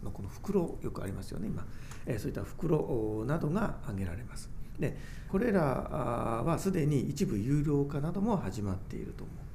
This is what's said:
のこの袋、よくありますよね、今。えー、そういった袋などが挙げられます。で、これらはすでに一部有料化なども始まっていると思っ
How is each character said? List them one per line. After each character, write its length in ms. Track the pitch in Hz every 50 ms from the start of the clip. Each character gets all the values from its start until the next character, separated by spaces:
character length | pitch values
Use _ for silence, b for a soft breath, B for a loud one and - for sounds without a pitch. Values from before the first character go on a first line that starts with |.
| -
の 80 | 98
こ 100 | - -
の 60 | 98
袋、 500 | 92 - - - - 202 190 170 - - -
よ 100 | - 110
く 100 | - 98
あ 60 | 98
り 60 | 98 98
ま 100 | 95 95
す 80 | -
よ 80 | - -
ね、 80 | 220
今。 180 | - - - - - B B B B B B B
え 120 | B 123
ー、 20 | 104
そ 60 | -
う 20 |
い 40 | 131
っ 40 | -
た 80 | 120 101
袋 800 | - - - - 160 165 151 - - 139 113 110 107 107 107 113
な 140 | 131 156 170
ど 100 | - 147
が 280 | 165 220 208 - - - -
挙 160 | 131 101 95
げ 60 | 98
ら 80 | 87 85
れ 100 | - -
ま 100 | - -
す。 140 | - - - - - B B B
で、 200 | B 165 - - B B B B B B B
こ 80 | 190
れ 140 | 190 240 240
ら 100 | 196 185
は 960 | 156 135 127 135 139 - - 123 120 117 117 117 117 117 113 113 127 165 160 -
す 120 | - 196
で 140 | 180 170 143
に 240 | 147 147 127 - 143
一 160 | 143 - 190
部 120 | - 117
有 260 | 101 101 131 147 151 147
料 220 | 147 143 143 143
化 160 | 143 160 143
な 100 | 143 165
ど 80 | - 202
も 160 | 196 240 208
始 260 | 156 110 98 104 110
ま 120 | 101 98 92
っ 40 |
て 200 | 95 - - -
い 80 | - -
る 80 | - -
と 100 | - -
思 80 | -
っ 40 | - - - -